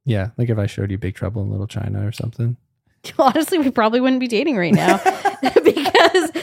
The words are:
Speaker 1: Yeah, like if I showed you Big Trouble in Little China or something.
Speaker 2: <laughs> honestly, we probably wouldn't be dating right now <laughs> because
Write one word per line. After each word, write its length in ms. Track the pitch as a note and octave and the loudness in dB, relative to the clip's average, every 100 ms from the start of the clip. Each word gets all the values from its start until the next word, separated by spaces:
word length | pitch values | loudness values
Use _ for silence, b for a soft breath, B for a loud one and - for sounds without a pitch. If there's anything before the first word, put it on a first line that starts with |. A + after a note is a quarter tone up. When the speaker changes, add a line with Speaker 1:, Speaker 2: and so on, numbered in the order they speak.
| - | -2
Speaker 1:
Yeah, 240 | G#2+ F#2+ - | -2 -2 -4
like 120 | A#2+ | -2
if 80 | A2 | 0
I 80 | G2+ | -2
showed 240 | - G#2 | -4 -6
you 60 | G2 | -4
Big 180 | G2 - | -6 -6
Trouble 260 | F#2+ G#2+ | -6 -6
in 80 | G2+ | -6
Little 160 | G2+ G2+ | -6 -6
China 380 | G#2 G2 G2+ G#2 | -8 -6 -6 -6
or 60 | |
something. 460 | - A#2 - A#2 B2 _ _ _ _ | -6 -10 -4 -6 -6 _ _ _ _
Speaker 2:
<laughs> 140 | - - | -14 2
honestly, 380 | C#4 D4+ D#4 F#4 | 2 2 0 0
we 120 | C4+ | 0
probably 280 | B3 G#3+ A#3 | 2 2 2
wouldn't 180 | B3+ B3+ | 0 0
be 60 | B3 | 0
dating 300 | G#3+ D#4 A#3 | -2 0 0
right 160 | F3 | 2
now 240 | G#3+ F3 F#4 | 2 4 2
<laughs> 680 | F#4+ F#4+ G4+ - B3+ - | 0 0 -4 -2 2 4
because 680 | D#4+ - C#4 - E4+ F#4 E4+ E4 | 4 2 2 4 4 4 0 -6